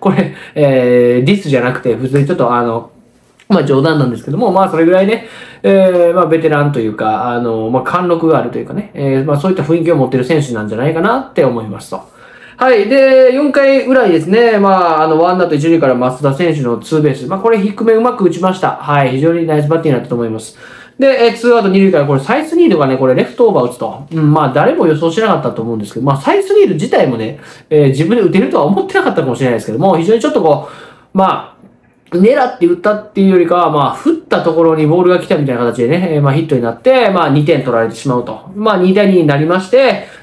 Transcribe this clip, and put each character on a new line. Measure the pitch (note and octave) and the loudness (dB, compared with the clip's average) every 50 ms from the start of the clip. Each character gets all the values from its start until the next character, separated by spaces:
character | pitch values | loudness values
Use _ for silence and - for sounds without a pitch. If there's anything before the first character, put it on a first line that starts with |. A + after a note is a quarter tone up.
こ | - F#3+ | -2 -2
れ、 | F#3+ - F#3 C#3+ - - - - - | 0 0 -2 -4 -6 -12 -18 -10 -2
え | D3+ D3 C#3 C3+ B2+ B2 B2 B2 B2 A#2+ A#2+ B2 B2 C3+ | 0 2 2 2 2 2 2 2 4 4 4 2 2 2
ー、 | |
デ | C#3+ G#3 | 0 0
ィ | G3+ | 0
ス | F#3+ D3+ | 0 -2
じ | C#3 | -2
ゃ | B2 | 0
な | A#2+ B2+ - | 0 -2 -4
く | - | -4
て、 | - B2+ A2 | -4 -4 -4
普 | A2 C3 B2+ | -2 -4 -2
通 | C3+ C#3+ | 0 0
に | C#3 | 0
ち | C#3+ - | 0 0
ょ | |
っ | - | -2
と、 | B2+ A#2 B2 | -2 0 0
あ | A#2+ A#2+ | 0 -2
の、 | A#2 A2+ A#2 - - _ _ _ _ _ _ _ _ _ _ _ - | -2 -4 -6 -8 -12 _ _ _ _ _ _ _ _ _ _ _ -2
ま | G3 F3 | 0 0
あ、 | C#3+ | 2
冗 | C#3 C3+ C3 | 2 0 0
談 | C#3 D#3+ D#3 D3+ | 2 0 0 0
な | C#3 | 0
ん | B2+ | -2
で | A#2 | -4
す | G#2+ - | -6 -8
け | - | -8
ど | C#3+ | -4
も、 | - B3 G3+ F3+ | -2 -2 0 0
ま | F#3+ F#3+ | 0 0
あ、 | - | 0
そ | D#3 | 0
れ | D#3+ E3 | 0 2
ぐ | E3 | 4
ら | F#3 F#3 | 4 2
い | G3 | 2
ね、 | G3+ A3+ A3 - - - - - - - - - | 2 0 -4 -6 -10 -20 -20 -20 -20 -12 -4 0
え | G3 G3 G3 F#3+ F#3 F3+ F3 F3 E3+ E3+ | 2 4 4 4 4 2 2 2 2 2
ー、 | |
ま | F3+ E3+ | 2 0
あ、 | |
ベ | D#3 E3 D#3+ | 0 0 0
テ | D#3 D#3+ | 0 0
ラ | D3+ C#3+ D3 | 0 0 0
ン | D3 C#3 | 0 -2
と | B2 | -2
い | A2+ A2 | -4 -4
う | G#2 | -4
か、 | - A2+ G#2+ A2 G#2 A#2+ B2 | -4 -4 -2 -2 -2 -4 -4
あ | A#2+ A#2+ | -4 -4
の、 | A#2+ A#2 A2+ A2 A2 A2+ | -4 -4 -4 -4 -4 -4
ま | B2 B2+ | -4 -4
あ、 | B2 | -2
貫 | - - F3+ F#3 F3 | -2 -4 -2 -2 -2
禄 | E3+ E3 E3 D#3+ | -2 0 0 0
が | D#3 B2+ | 0 0
あ | A#2 | -2
る | A#2+ | -4
と | - A#2 | -6 -8
い | A#2+ | -10
う | |
か | - - | -8 -10
ね、 | G3 G#3 - - | -10 -10 -10 -10
え | D3 C#3+ C3+ C3+ C3+ C3+ | -6 -4 -2 -2 -2 -2
ー、 | |
ま | D#3 C#3+ | -2 -2
あ、 | C#3+ | -2
そ | - F#3+ | -2 -2
う | F#3 | -2
い | |
っ | |
た | F#3 D3 | -2 -2
雰 | D3 E3 E3+ | -2 -2 0
囲 | D#3+ | 0
気 | E3+ E3 | 0 0
を | |
持 | C#3+ C3 A#2+ | 0 0 0
っ | |
て | C3+ B2+ | -2 -2
る | B2 | -2
選 | - E3 D3+ - | 0 -2 -2 -2
手 | B2 A#2+ | -4 -6
な | G#2+ G#2+ | -6 -6
ん | G#2 | -6
じ | A2 | -6
ゃ | |
な | A2 C3 | -4 -4
い | D3+ D#3 | -4 -2
か | E3 | -2
な | F3+ G#3+ B3 C4+ | -2 -2 -2 -2
っ | C4+ - - | -6 -4 -2
て | F#3 D3+ | -2 0
思 | B2+ A#2+ A#2 A2 | 0 -2 -4 -8
い | G#2+ | -10
ま | F#2 - | -12 -14
す | - - | -12 -14
と。 | F#2 F#2 - - _ - - - - - - - - | -14 -14 -14 -18 _ -20 -20 -20 -20 -20 -20 -20 -8
は | - B3 C4 B3 | -4 0 2 2
い。 | G#3 G3+ G#3+ | 2 2 2
で、 | C4+ C4+ C4+ C4+ C4 C4 C4 B3 B3+ | 2 4 4 6 6 6 6 4 4
四 | C4+ D4+ C#4 C4+ | 2 0 0 2
回 | C#4 C#4 C4+ C4+ C4 - | 2 2 4 2 2 2
裏 | B3+ C4 B3+ A#3 | 2 2 2 2
に | G3 E3 | 2 2
で | D#3 | 0
す | D3 | 0
ね、 | E3+ G3+ A3+ A#3+ A#3 G#3+ G3+ | 0 2 2 2 2 2 2
ま | G3 G3 F#3+ F#3 F3 E3+ D#3+ D#3 | 2 2 2 2 2 0 0 0
あ、 | D#3 | 0
あ | |
の、 | D#3+ D#3 D#3 | 0 2 2
ワ | E3+ F3+ F3+ | 2 2 2
ン | F#3 | 0
ア | F3 | 0
ウ | - | 0
ト | D#3 | 0
一 | C#3+ D3+ E3 | 0 2 2
塁 | E3 D#3+ | 2 2
か | D3+ | 2
ら | C3 B2+ | 0 0
増 | B2 B2+ D#3 - - | 0 -2 -4 -4 -2
田 | C#3+ C#3 C3+ | -2 -2 -2
選 | C#3 F3 E3+ D#3 | 0 -2 -2 -2
手 | D3 C3 | -2 -2
の | A#2+ A#2 G#2 | -4 -4 -6
ツ | - - D#3 | -4 -4 -2
ー | D#3 D3+ | 0 0
ベ | D3 - | 0 -2
ー | |
ス。 | - - | -4 -6
ま | D3+ F#3+ | -6 -6
あ、 | G3 | -2
こ | G3 A3+ | 0 0
れ | A3+ G#3 | 0 0
低 | F#3+ G#3 G3+ - A3 | 0 -2 -4 -2 0
め | A3+ A3 | 2 2
う | A3 A#3 | 2 2
ま | B3 B3 | 0 0
く | - F#3+ | 0 0
打 | E3+ | 0
ち | E3 - F#3 | 0 0 -2
ま | F#3 F#3 | -2 -2
し | - | -2
た。 | D#3 C3 - | -4 -4 -4
は | - - D3 D3 C#3+ C#3 | -6 -4 -2 0 0 0
い。 | B2+ B2+ | 0 0
非 | C3+ | 0
常 | D3+ E3 E3+ | 0 0 0
に | E3+ E3 | 0 0
ナ | D#3+ D3+ | 0 0
イ | D3+ D3 | 0 0
ス | C#3+ | 0
バ | E3 | 0
ッ | D#3 D#3 | 0 0
テ | D#3 | 0
ィ | C3 | -2
ン | |
グ | A#2 | -2
だ | |
っ | - | -2
た | - | -4
と | A#2+ | -6
思 | A#2+ A#2 | -4 -4
い | A2+ | -4
ま | A2 A2 | -6 -8
す。 | - - - - - - - - - - _ - | -10 -14 -18 -20 -20 -20 -20 -20 -20 -16 _ 0
で、 | C4+ C4+ B3+ A3+ A#3 | 2 2 4 4 2
え | A#3 | 2
ー、 | G3 | 0
ツ | - A#3 A#3+ | 0 0 2
ー | A#3+ | 2
ア | A3+ | 2
ウ | G3+ | 2
ト | G3 | 2
二 | F#3 G3 | 2 4
塁 | G3 F#3+ F3+ | 4 4 4
か | D3+ | 2
ら | C#3+ | 2
こ | C#3 C#3 | 0 0
れ | C3+ | -2
サ | - - A#3+ | -2 -2 -2
イ | D4 D#4 | -2 -2
ス | - F4 | -2 0
ニ | F4 F4 | 2 2
ー | C#4 F3+ | 4 2
ド | |
が | D#3 C#3 C3+ | 2 0 0
ね、 | C3 | 0
こ | B2+ C3+ | 0 0
れ | B2+ B2+ | 0 2
レ | E3+ A#3+ | 0 -2
フ | - - | -2 0
ト | - A#3+ | 0 2
オ | A3 F#3 | 2 2
ー | |
バ | C#3+ B2 | 2 0
ー | |
打 | A#2 | -2
つ | - - | -4 -8
と。 | A2+ G#2+ G2+ - C#3+ - E3 | -10 -10 -10 -12 -14 -10 -4
う | D#3+ | 0
ん、 | D3+ D3 D3+ | 2 2 2
ま | D#3 D3 C3 | 2 0 0
あ、 | C3 | 0
誰 | D3 E3 A#3+ D#4+ | 0 0 0 0
も | E4+ G#3+ E3 | 2 0 0
予 | D#3 | 0
想 | D3 E3 E3 E3 | 0 -2 -2 -2
し | A3 | -2
な | A3+ G#3+ | -2 -2
か | E3+ | -2
っ | C#3+ C#3+ | -2 -4
た | A#2+ G#2 | -6 -6
と | - A2+ | -6 -6
思 | A#2 A#2 | -6 -6
う | |
ん | G#2+ | -6
で | G#2 | -8
す | - - | -10 -8
け | - | -4
ど、 | B2+ | -2
ま | C#3 C#3 | -2 -2
あ、 | |
サ | - - C#4+ F4+ | -2 0 0 0
イ | G4+ G4 | 0 0
ス | - | 2
ニ | G4+ G#4 G4 | 2 2 4
ー | G#3+ | 2
ド | E3 | 2
自 | D3+ G3 C4 | -2 -2 -2
体 | F#4 C#4+ F3 | 0 0 0
も | C#3+ A#2+ | 0 -2
ね、 | A2 A2 A#2 - - - - - - - _ | -4 -6 -8 -10 -12 -16 -20 -20 -20 -6 _
え | D3+ D3+ D3 | 2 2 4
ー、 | C3+ | 2
自 | B2+ C3+ D#3+ | 2 0 0
分 | F3+ A#3 | 0 0
で | A#3+ G3 | 2 2
打 | E3+ - | 2 2
て | G3 | 2
る | B3+ - | 0 0
と | - - | 0 0
は | C#3+ | 0
思 | - G3 - F#4+ | 0 0 -2 -2
っ | - | -2
て | - | -2
な | G4 - | -2 -2
か | C4 | 0
っ | - | -2
た | E3+ C#3+ | -2 -2
か | C3 | -4
も | A#2 | -4
し | - C3+ | -2 -2
れ | |
な | B2 A#2 | -2 -2
い | |
で | A2 | -2
す | - | -4
け | - A2 | -6 -4
ど | B2+ | 0
も、 | F3 G3 F3 | 0 2 2
非 | D#3+ E3 | 2 2
常 | F#3+ A3+ | 2 0
に | A#3 | 0
ち | C4 | 0
ょ | D4 | 0
っ | D4+ | -2
と | G#3 E3+ | 0 2
こ | D#3 C#3+ C#3+ - - | 2 2 0 -2 -8
う、 | - - - - - - _ _ - | -16 -20 -20 -20 -20 -20 _ _ -2
ま | F#3+ F#3+ F3+ - - - - - | 0 0 0 0 -4 -8 -12 -20
あ、 | _ - - _ _ _ _ _ _ _ _ | _ -20 -20 _ _ _ _ _ _ _ _
狙 | - F3 F#3+ A3+ C#4 D4 B3+ | 0 2 4 4 4 2 0
っ | B3 - - | -2 -2 0
て | F3 | 0
打 | E3+ F3 | 0 0
っ | E3+ | 0
た | - G#3 G#3 | 0 -2 -2
っ | G#3 - - - | -2 -6 -8 -2
て | G3+ | 0
い | G3 | 2
う | F#3+ | 4
よ | F#3 F3 | 4 4
り | E3+ | 2
か | E3 F3 | 2 2
は、 | F3 E3+ D#3+ | 0 0 0
ま | D3+ D3 C3+ A#2+ | 0 0 0 -2
あ、 | - | -4
振 | - - D4+ E4 | -4 -2 -2 -2
っ | D#4+ - - | -2 -2 -4
た | G#3+ F3 - | -4 -2 0
と | E3+ D#3+ | 0 0
こ | E3 E3+ | 2 2
ろ | E3 D#3+ | 2 2
に | D#3 D#3 | 2 0
ボ | D3 E3 F3+ F3+ | 2 2 2 2
ー | |
ル | F3+ | 2
が | F3+ F3 | 2 0
来 | - - | 0 -2
た | F#3 | -2
み | D3+ D3 | -2 -2
た | C3+ B2 | -2 -2
い | |
な | A#2 | -2
形 | A#2+ A#2 A2+ B2+ A#2+ | -2 -4 -2 -2 -2
で | A#2 | 0
ね、 | D#3+ F3+ F#3 E3+ D#3 | 0 -2 -2 -2 0
え | D3 | 0
ー、 | C#3+ | 0
ま | C#3 | 0
あ、 | C3+ | 0
ヒ | E3 | 0
ッ | D#3+ D3 | -2 -2
ト | C#3 | -2
に | B2 A#2 | -2 -2
な | A#2 A#2 | -4 -6
っ | - | -2
て、 | - B3+ C4 B3+ A#3 G3+ | 0 2 2 4 2 2
ま | F#3+ F3 D#3+ | 0 0 0
あ、 | D3 | 0
二 | C#3 D3 D3 | 2 2 2
点 | D#3 E3 C3+ B2+ | 2 0 0 0
取 | C3 | -2
ら | A#2 A2+ A2+ | -2 -2 -2
れ | A2+ | -2
て | - | -4
し | - - C#3 | -6 -6 -4
ま | B2 | -4
う | B2 A#2 | -4 -4
と。 | - - - - - F#3+ | -6 -10 -14 -16 -14 -10
ま | G3+ G#3+ A3 G3+ | -4 -2 0 0
あ、 | F3+ | 2
二 | F3+ F#3+ F#3 | 2 2 2
対 | G#3 G3+ | 2 2
二 | G3 F#3+ F3+ | 2 2 2
に | D#3+ | 2
な | D3 C#3+ | 2 2
り | C#3+ D#3 | 0 0
ま | D#3+ F3 F#3+ | 0 0 -2
し | F#3+ - | 0 0
て、 | A#3+ C4 C4+ B3 F#3+ - - - - - | 2 2 2 2 0 -2 -6 -14 -20 -20